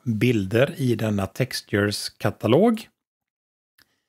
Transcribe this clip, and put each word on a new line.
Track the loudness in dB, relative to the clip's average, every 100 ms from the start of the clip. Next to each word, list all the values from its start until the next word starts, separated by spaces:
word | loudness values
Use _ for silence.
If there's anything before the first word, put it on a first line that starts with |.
bilder | -6 0 2 2 0 2 0 0
i | -2
denna | 0 0 -2 -4
textures-katalog. | -4 -6 -6 -4 0 0 -2 -10 -4 -6 -2 2 4 4 0 -8 _ _ _ _ _ _ _ _ _ _ _